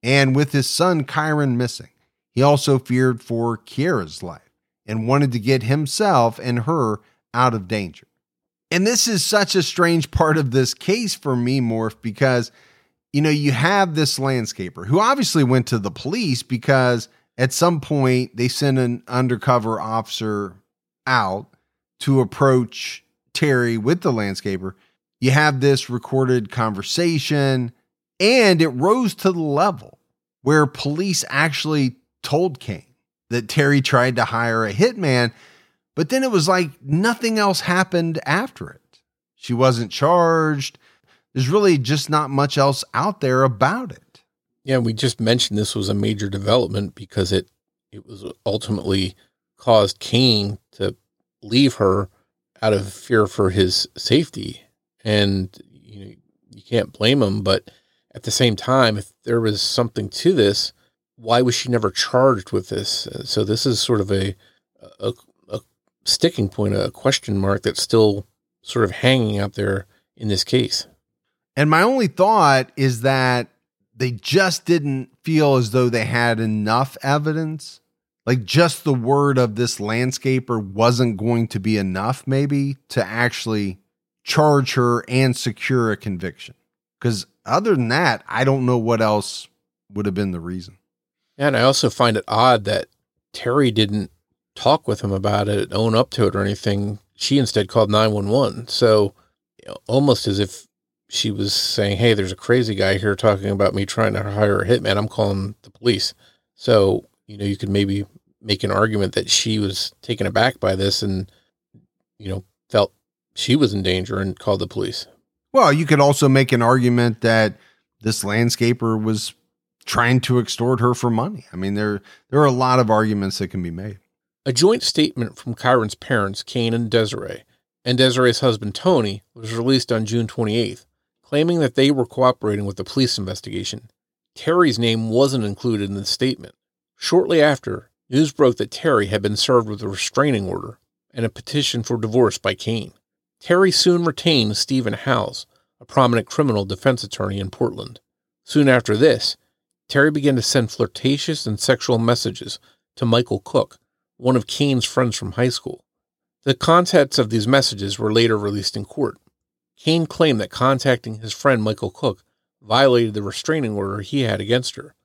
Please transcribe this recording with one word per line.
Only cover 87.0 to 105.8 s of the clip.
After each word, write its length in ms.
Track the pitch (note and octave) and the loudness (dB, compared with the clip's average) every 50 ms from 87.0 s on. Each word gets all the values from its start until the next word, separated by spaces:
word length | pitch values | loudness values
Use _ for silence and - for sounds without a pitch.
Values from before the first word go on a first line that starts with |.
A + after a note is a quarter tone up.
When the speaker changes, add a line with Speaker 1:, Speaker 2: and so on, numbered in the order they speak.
Speaker 1:
'Cause 240 | - B2 A2+ G2 F2 _ _ _ _ | -4 -2 -2 -2 -6 _ _ _ _
other 300 | - A#2 D#3+ G3+ A3+ G3 | -2 -2 -2 2 2 0
than 120 | C#3+ B2 A2+ | 0 2 0
that, 360 | A#2+ D3 F3+ D3+ A#2 G#2 - - | 0 0 2 0 0 -2 -6 -8
I 160 | - A2 B2+ | -4 0 0
don't 220 | C3+ C3+ C#3 B2+ | 2 2 2 2
know 120 | B2 B2+ B2 | 0 0 0
what 240 | A2 A2+ A#2 A2 | 2 0 0 2
else 460 | A2+ G#2+ G#2+ G#2+ G2 - - - - - _ _ _ _ _ _ _ _ | 2 2 2 0 -2 -4 -10 -14 -16 -18 _ _ _ _ _ _ _ _
would 140 | G2+ G2+ G#2 | -10 -6 -4
have 80 | G#2 F#2 | -4 -2
been 180 | F#2 G#2 G2 | -2 -4 -4
the 80 | F2+ F2 | -4 -8
reason. 380 | E2 F2 F2+ F#2 F2 F2+ F2+ _ _ _ _ _ _ _ _ _ _ _ _ | -8 -8 -10 -10 -12 -14 -20 _ _ _ _ _ _ _ _ _ _ _ _
Speaker 2:
And 220 | - C#3 D3 C#3 A2+ | -2 -2 0 2 4
I 40 | A#2 | 4
also 260 | C3 C3+ - - A#2+ | 4 2 2 0 -2
find 260 | - - B2+ A#2+ A2 | 0 2 2 2 2
it 100 | G#2+ - - | 0 -2 -2
odd 380 | G#2+ G#2+ A#2 B2+ B2 A#2 G2+ | 0 2 4 4 4 2 2
that 220 | G2+ G#2 F#2+ - _ _ _ _ _ _ _ _ _ _ | -2 -4 -4 -4 _ _ _ _ _ _ _ _ _ _
Terry 380 | - - A#2+ A#2+ C#3+ C#3+ B2 | -8 -6 -2 0 2 2 2
didn't 400 | A2 G#2+ A2 G2+ G2+ G#2 F#2+ F#2 _ _ _ _ _ _ _ _ _ | 2 2 0 2 0 -4 -4 -6 _ _ _ _ _ _ _ _ _
talk 340 | - - A#2+ C#3+ D#3 _ - | -2 2 2 2 2 _ -4
with 140 | A2+ - | -6 -4
him 100 | - G#2 | -2 -4
about 360 | G2 F#2+ F#2+ G#2 G#2 G#2 G#2 G#2 | -4 -2 -2 0 0 0 0 0
it, 260 | G2+ G2+ G#2 - - | -2 -2 -4 -4 -4
own 220 | G2 A2 A2+ A2 | -2 0 0 2
up 160 | A2+ - - | 0 0 0
to 160 | - - A2+ F#2+ | 0 0 0 0
it 80 | - | 0
or 60 | G2 | 0
anything. 580 | G2 G2 G2+ - - G#2+ G2+ G2 G2+ G2+ G#2+ G#2 _ _ _ | -2 -2 -4 -4 -4 -4 -2 -2 -4 -6 -8 -10 _ _ _
She 240 | _ - - C3+ C#3+ | _ -4 0 0 2
instead 300 | C3 A2+ - - G#2 F#2 | 0 2 0 -2 -2 0
called 200 | - A#2+ A2 G#2 | 2 2 2 4
nine 220 | G#2 G#2+ A2 A2 | 4 2 2 2
one 160 | G#2+ G#2 G2 G2+ | 0 -2 -2 0
one. 400 | G#2+ C3 C#3 G#2 F#2+ - A#2 - | 0 0 0 0 -4 -8 -14 -10
So, 480 | - - - A#2 A2 G#2+ G#2 G2 - _ _ _ _ _ _ _ _ _ | -4 0 4 4 4 4 2 0 -2 _ _ _ _ _ _ _ _ _
you 120 | - - | -18 -18
know, 80 | - - _ - | -18 -18 _ -2
almost 400 | A#2+ C3+ C#3+ C#3+ B2+ - - - | 0 2 4 4 2 2 2 -4
as 100 | G2+ F#2+ | -2 -2
if 300 | G#2 F#2 - - - _ _ _ _ _ _ _ _ _ | -2 -4 -4 -16 -20 _ _ _ _ _ _ _ _ _
she 240 | - - - A2+ | -6 -4 -4 -4
was 220 | G2+ G2+ G2+ G2+ - | -4 -4 -4 -4 -2
saying, 440 | - - - - - G#2+ G2+ G2+ F#2 | -4 -4 -4 -2 -2 -2 -2 0 2
"Hey, 160 | A#2 A#2+ A2+ | 4 4 4
there's 200 | G2+ G2 F#2 F2+ | 2 0 -4 -6
a 20 | |
crazy 400 | - - - A#2+ B2+ B2 A2 G#2+ | -10 -2 0 2 2 2 -2 -2
guy 220 | F#2+ F#2+ F#2+ G2 F#2+ | -2 0 0 0 0
here 180 | F#2+ G#2+ G2+ | 0 -2 -2
talking 340 | F#2 - A2 G#2 F#2+ F#2+ G2+ | 2 2 2 2 2 0 -4
about 240 | G2+ G2 G2 F#2+ - | -2 0 0 0 0
me 120 | F#2+ G2 | -2 -4
trying 280 | G2 - - A2 G#2+ G#2 | -4 -2 -2 -2 0 0
to 80 | G2 | -2
hire 380 | G2+ G2+ G2 G#2+ G#2+ G2+ G2+ F#2+ | -6 -6 -2 0 2 2 2 0
a 80 | F#2+ F#2+ | 2 2
hitman. 300 | A#2+ B2 - G#2 G2 G#2 | 0 2 2 0 0 0
I'm 100 | G#2 G#2+ | -2 -4
calling 480 | - - G#2+ G2+ G2 G2 F#2+ G2 G#2+ _ _ | -2 -2 -2 -2 0 -2 -4 -6 -8 _ _
the 80 | - | -20
police." 420 | _ _ | _ _